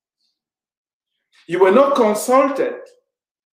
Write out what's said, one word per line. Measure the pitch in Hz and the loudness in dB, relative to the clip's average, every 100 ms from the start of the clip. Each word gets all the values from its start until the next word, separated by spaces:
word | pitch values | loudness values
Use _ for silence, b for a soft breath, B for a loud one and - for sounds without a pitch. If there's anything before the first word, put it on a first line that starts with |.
| _ _ _ _ _ _ _ _ _ _ _ _ _ b - | _ _ _ _ _ _ _ _ _ _ _ _ _ b -10
You | 175 | 0
were | 190 | 2
not | 220 277 277 | 4 2 2
consulted | 214 202 - 254 277 - 127 - - _ _ _ _ _ _ | 0 -2 0 0 0 -2 -6 -8 -16 _ _ _ _ _ _